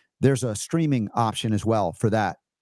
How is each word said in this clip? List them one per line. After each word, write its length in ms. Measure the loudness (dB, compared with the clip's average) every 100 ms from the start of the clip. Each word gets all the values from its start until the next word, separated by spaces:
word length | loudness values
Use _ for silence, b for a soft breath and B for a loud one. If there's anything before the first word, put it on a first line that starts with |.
| B 0
there's 260 | 2 2
a 100 | -2
streaming 560 | -6 -4 0 0 0 -2
option 400 | 0 0 0 -2
as 140 | 0 0
well 260 | 0 0
for 160 | 0 0
that 300 | 2 0 -4 _ _